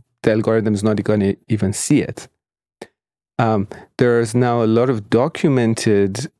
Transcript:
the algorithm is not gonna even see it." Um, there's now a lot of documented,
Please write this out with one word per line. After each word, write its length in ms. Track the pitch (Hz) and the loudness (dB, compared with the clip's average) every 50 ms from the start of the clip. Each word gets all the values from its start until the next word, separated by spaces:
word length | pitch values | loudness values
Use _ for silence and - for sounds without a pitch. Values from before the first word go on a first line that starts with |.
| - _ _ _ - | -16 _ _ _ -2
the 80 | 117 | 0
algorithm 420 | 110 107 107 113 113 113 104 110 107 | 0 0 0 0 0 0 0 0 -2
is 100 | 98 101 | 0 0
not 200 | 110 107 104 101 | 0 -2 0 0
gonna 320 | - 107 104 98 98 95 - _ _ | 0 0 0 0 0 -2 -4 _ _
even 260 | 120 104 107 98 101 | -4 -2 -2 -2 -4
see 280 | - - - 156 123 | -4 -2 0 0 0
it." 260 | 90 - - - - - _ _ _ _ _ _ _ _ _ _ - - _ _ _ _ _ _ _ _ _ - | 0 -2 -8 -14 -16 -20 _ _ _ _ _ _ _ _ _ _ -20 -20 _ _ _ _ _ _ _ _ _ -2
Um, 280 | 120 113 110 101 98 - - - - _ _ - | 0 0 0 0 -2 -4 -8 -18 -20 _ _ 0
there's 380 | 127 123 120 120 117 110 110 | 2 2 4 2 0 0 0
now 260 | 123 123 123 117 120 113 | 0 0 2 0 0 0
a 40 | 110 | 2
lot 220 | 113 117 123 131 | 2 2 2 0
of 200 | 131 110 104 - | -2 -4 -2 0
documented, 1160 | - 113 127 165 - - - 165 135 127 117 113 113 - - 117 104 101 101 98 95 104 131 - - _ | 0 2 2 0 -2 -2 0 0 2 2 2 0 -2 0 0 2 2 2 2 0 -2 -4 -8 -8 -12 _